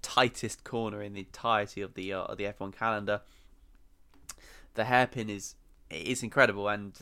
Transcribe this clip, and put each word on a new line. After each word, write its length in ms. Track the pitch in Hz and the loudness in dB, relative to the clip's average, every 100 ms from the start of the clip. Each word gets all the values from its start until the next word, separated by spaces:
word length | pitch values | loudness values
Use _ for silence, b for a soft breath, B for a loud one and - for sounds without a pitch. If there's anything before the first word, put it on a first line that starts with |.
tightest 600 | - - 123 - 113 - | -2 4 4 2 -8 -10
corner 360 | - 117 110 104 | -8 -4 -4 -4
in 140 | 104 | -8
the 60 | 101 | -10
entirety 600 | 95 - 117 110 101 - | -12 -4 2 2 2 -4
of 140 | 98 | -8
the, 180 | - 95 | -8 -6
uh, 100 | 95 | -4
of 120 | - 92 | -4 -4
the 80 | 101 | -4
F 120 | - | -4
one 120 | 98 | -8
calendar. 500 | - 113 107 101 104 - - - - - - - - - - - - b b b | -2 0 0 0 -2 -4 -20 -20 -20 -20 -20 -20 -20 -20 -20 -18 -18 b b b
The 100 | - | -4
hairpin 460 | 110 127 123 127 107 | 4 6 6 2 -4
is, 240 | 101 - - - - - | -6 -8 -14 -20 -20 -12
is 320 | 80 80 123 | -6 -2 -2
incredible, 460 | 113 143 120 101 101 | 0 6 6 4 0
and 240 | 104 101 - | -2 -4 -6